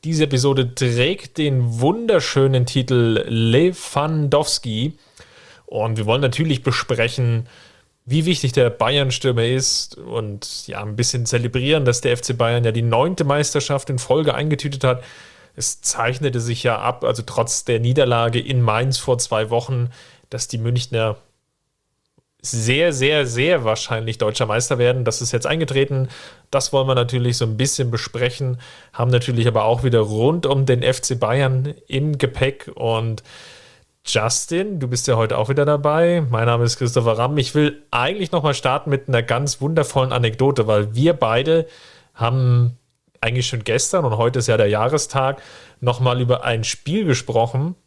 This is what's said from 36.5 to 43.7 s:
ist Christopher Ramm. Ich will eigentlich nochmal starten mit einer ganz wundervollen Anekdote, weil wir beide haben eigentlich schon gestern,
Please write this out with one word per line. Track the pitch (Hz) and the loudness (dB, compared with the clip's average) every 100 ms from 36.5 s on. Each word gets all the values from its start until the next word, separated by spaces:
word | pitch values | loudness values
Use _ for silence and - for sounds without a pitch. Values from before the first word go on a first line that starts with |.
| 117 | 2
ist | 120 - | 2 0
Christopher | 123 120 117 110 | 0 2 2 2
Ramm. | 123 147 | 0 0
Ich | 135 151 | 0 2
will | 147 147 _ | 2 0 _
eigentlich | 120 127 202 180 | -2 -2 -2 -2
nochmal | 175 147 | -2 0
starten | 131 - 147 - | 0 0 -2 0
mit | 135 - | -4 0
einer | 123 | 0
ganz | 117 120 143 - | 2 0 -2 -4
wundervollen | 143 160 143 139 131 | -2 0 0 0 0
Anekdote, | 123 120 110 135 135 110 | 0 0 2 0 2 2
weil | 107 104 110 | 2 2 2
wir | 156 170 | 2 2
beide | 113 117 143 165 160 - - - _ | 2 0 2 0 0 -10 -20 -20 _
haben | - 117 127 127 120 120 120 _ _ _ _ | -4 0 2 4 4 2 -2 _ _ _ _
eigentlich | 113 123 120 | -2 -2 -2
schon | 120 | -4
gestern, | 107 | -2